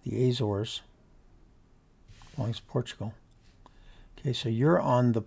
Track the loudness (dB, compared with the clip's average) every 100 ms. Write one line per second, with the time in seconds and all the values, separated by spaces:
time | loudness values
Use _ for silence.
0 | -6 0 0 0 -2 -2 -4 -8 -14 _
1 | _ -20 _ -20 -20 -20 _ _ _ _
2 | -20 -20 -18 -8 -6 -6 -4 -4 -4 -8
3 | -10 -10 -20 -20 -20 -20 -20 -20 -20 -20
4 | -20 -8 -6 -4 -2 2 4 4 4 4
5 | 4 2